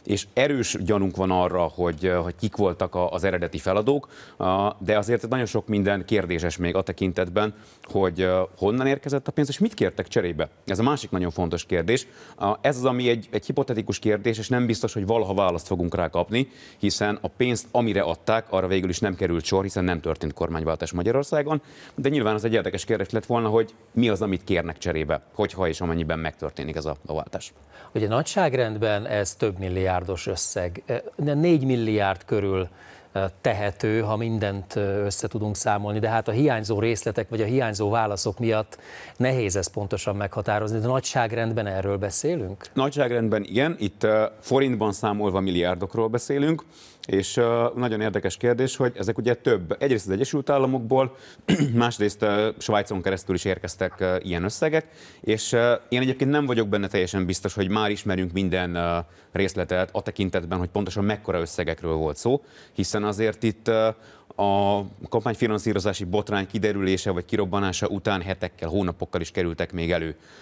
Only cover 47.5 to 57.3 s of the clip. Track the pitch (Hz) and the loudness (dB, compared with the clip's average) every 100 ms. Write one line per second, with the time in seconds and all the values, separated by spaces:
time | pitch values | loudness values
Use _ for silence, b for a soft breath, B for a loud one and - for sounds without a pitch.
47.5 | 117 120 117 123 110 107 98 92 - 120 | 4 2 0 -2 0 0 0 -2 0 2
48.5 | 120 131 - 127 120 98 113 117 117 135 | 2 0 0 -2 0 -2 0 0 2 2
49.5 | 107 85 101 139 113 98 98 135 151 135 | 2 0 -2 2 2 2 0 0 -2 2
50.5 | 143 131 131 113 131 131 B B B - | 2 2 0 2 2 2 B B B 0
51.5 | 180 143 117 117 - 104 - 107 104 110 | 2 4 4 2 2 0 2 2 2 2
52.5 | - - 104 95 95 95 92 - 90 101 | -2 0 2 2 -2 -2 -2 0 0 0
53.5 | 90 90 - 92 - 92 92 92 85 92 | -2 -4 -4 -4 0 0 0 -2 -2 -2
54.5 | - 160 156 - B B B - 110 - | 0 0 0 -2 B B B -2 -2 0
55.5 | 120 120 117 - 123 131 127 135 147 143 | 2 4 2 0 0 0 0 2 2 2
56.5 | 117 104 101 98 104 90 98 90 | 2 2 0 0 0 0 0 0